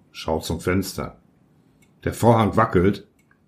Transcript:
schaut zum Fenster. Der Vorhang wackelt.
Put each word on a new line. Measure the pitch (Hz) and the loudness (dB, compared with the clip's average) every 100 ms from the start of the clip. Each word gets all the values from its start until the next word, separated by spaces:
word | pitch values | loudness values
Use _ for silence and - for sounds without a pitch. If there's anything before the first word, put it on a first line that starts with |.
| _ | _
schaut | - - 80 - | -14 -6 -6 -4
zum | 85 | -6
Fenster. | 90 92 92 - 67 - _ _ _ _ _ _ _ _ | -2 -2 -4 -8 -12 -12 _ _ _ _ _ _ _ _
Der | 87 | -8
Vorhang | - 113 113 101 107 | 0 4 4 4 2
wackelt. | 113 90 95 101 - _ _ _ | 2 2 2 0 -10 _ _ _